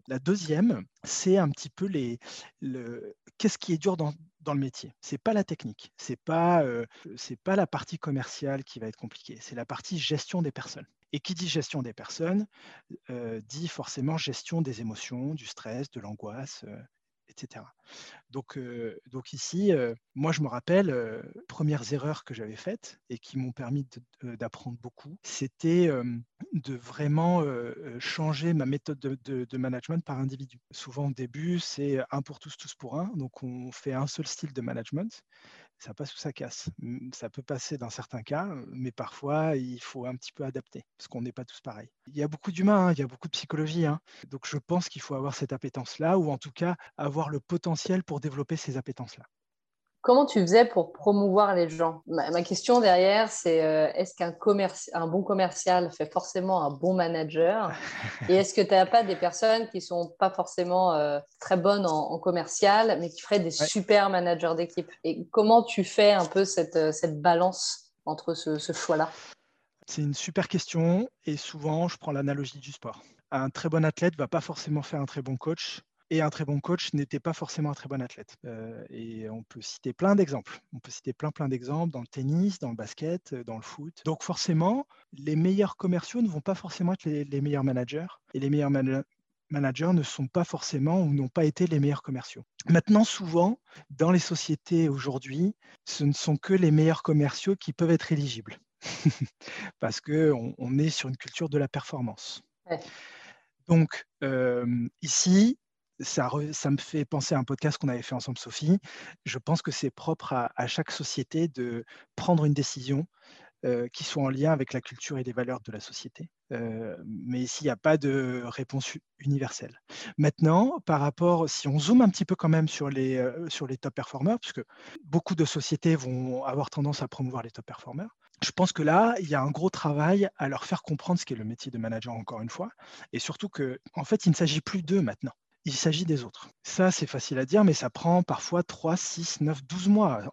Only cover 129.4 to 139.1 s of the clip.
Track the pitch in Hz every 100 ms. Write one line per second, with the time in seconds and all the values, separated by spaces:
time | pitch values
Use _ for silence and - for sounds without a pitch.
129.4 | 135 147 180 - 151 147 156 196 196 -
130.4 | 139 135 - 180 - 147 - 175 - 117
131.4 | 110 117 143 120 113 113 120 113 110 113
132.4 | 113 - 202 - - - - 120 - 156
133.4 | 202 - 135 127 - - 147 220 - 156
134.4 | 160 151 - 196 156 196 131 98 127 -
135.4 | _ _ - 135 165 151 175 147 117 -
136.4 | - _ - - 185 - 143 135 - 131
137.4 | 131 196 202 147 123 - 170 180 180 131
138.4 | - 175 175 - 160 175 -